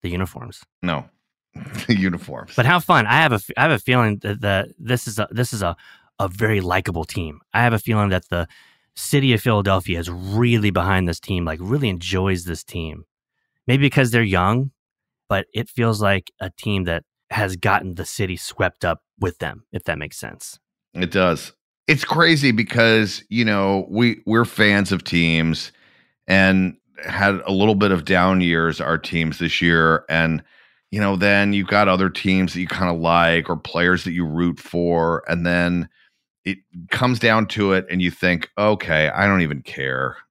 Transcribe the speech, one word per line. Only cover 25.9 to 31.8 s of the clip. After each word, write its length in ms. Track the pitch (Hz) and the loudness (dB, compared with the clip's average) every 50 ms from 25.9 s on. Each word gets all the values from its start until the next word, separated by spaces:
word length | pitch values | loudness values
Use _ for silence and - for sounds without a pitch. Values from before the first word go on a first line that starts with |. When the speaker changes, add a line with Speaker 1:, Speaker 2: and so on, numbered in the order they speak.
| _ _ _ _ _ _ _ | _ _ _ _ _ _ _
Speaker 2:
and 500 | - 92 95 95 95 95 95 92 92 - _ _ _ _ 76 76 | 2 4 4 6 6 4 4 2 -2 -4 _ _ _ _ -16 -12
had 360 | 78 - 98 98 101 101 92 - | -10 -4 0 0 0 0 0 -2
a 60 | - 98 | -2 0
little 220 | 92 101 107 110 | 2 4 4 4
bit 180 | 98 101 101 95 | 4 2 2 2
of 120 | 90 78 | 0 0
down 360 | - 95 90 87 92 95 92 | 0 2 4 4 4 4 4
years, 400 | 90 87 85 82 82 82 76 - | 2 2 2 2 0 0 -2 -4
our 180 | - 67 85 82 | -4 -2 -4 -4
teams 400 | - - - 85 82 80 78 - | -4 -4 -4 -2 -2 -2 -4 -4
this 240 | 87 82 - - - | -4 -4 -2 0 0
year. 420 | 85 85 82 82 80 80 78 - - | 2 2 4 4 4 2 2 0 -2
And, 340 | 78 82 82 82 80 78 - _ _ _ _ _ _ _ _ _ | 0 0 0 0 0 -4 -6 _ _ _ _ _ _ _ _ _
you 100 | - 104 | -6 -2
know, 160 | 104 98 98 | -2 -2 0
then 360 | 92 92 101 101 101 101 101 101 | 0 2 2 4 4 2 2 0
you've 160 | 101 95 90 | -2 -2 0
got 200 | 101 101 | 2 2